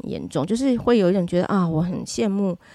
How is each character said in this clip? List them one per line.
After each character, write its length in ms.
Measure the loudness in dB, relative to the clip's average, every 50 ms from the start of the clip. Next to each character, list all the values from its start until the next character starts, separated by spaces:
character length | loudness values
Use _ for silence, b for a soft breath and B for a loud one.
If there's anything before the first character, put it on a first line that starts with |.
| -8
严 240 | -8 -8 -8 -8 -4
重， 160 | -2 -2 -2
就 100 | 0 -2
是 220 | 0 2 0 0
会 220 | 2 2 2 4 4
有 100 | 4 4
一 40 | 4
种 120 | 2 0
觉 140 | 0 0 0
得， 60 | 0
啊， 220 | 2 2 2 2
我 140 | 2 2 0
很 240 | 0 0 -2 -6 -8
羡 240 | -6 -4 -2 -2 0
慕 260 | 0 0 -2 -2 -4 -6 B B